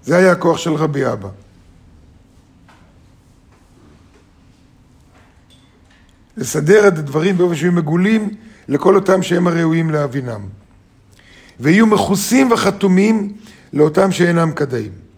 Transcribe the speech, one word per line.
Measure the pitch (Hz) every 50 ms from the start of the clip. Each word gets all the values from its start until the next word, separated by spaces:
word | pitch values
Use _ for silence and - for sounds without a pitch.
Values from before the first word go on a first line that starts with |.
| _
זה | - 156
היה | 180 185 185
הכוח | 175 170 - 170 165
של | - - 165 156
רבי | 147 160 156 143 139 131 123
אבא. | 113 107 98 98 95 - - - _ - _ - _ - _ - - - _ _ _ _ _ _ _ _ _ _ _ _ _ _ - _ _ _ _ _ _ _ _ _ _ _ _ _ _ _ _ _ _ _ _ _ - - - _ _ _ _ _ _ _ _ _ _ _ _ _ _ _ _ _ _ _ _ _ _ _ _ _ _ _ _ _ _ _ _ _ _ _ _ _ _ _ _ _ _ _ _ _ _ _ _
לסדר | - 131 127 - 156 147 151 202 214 208
את | 202 175
הדברים | 156 151 139 135 156 165 196 190
באופן | 175 180 180 170
שיהיו | 143 160 180
מגולים | 175 175 156 147 160 175 185 208 220 220 214 190 - - - - - - _
לכל | - 135 147 - - 202
אותם | 196 196 180 185 185 175
שהם | - 175 175 180
הראויים | 175 165 170 170 160 160 165 165 160
להבינם. | 151 147 147 139 120 143 127 123 113 104 101 95 98 - _ _ _ _ _ _ _ _ _ _ _ _ _ _ - - - - _ -
ויהיו | 117 147 170 202 226
מכוסים | 220 214 - - - 202 190 - - 240 262 269 247
וחתומים | 233 208 - 196 190 - 196 196 180 185 196 214 226 220 196 202 - - - - - - - - -
לאותם | 139 151 156 151 190 196 196
שאינם | 185 180 180 175 170 170 165 160
כדאים. | 151 - 143 127 127 117 104 101 - - - _ _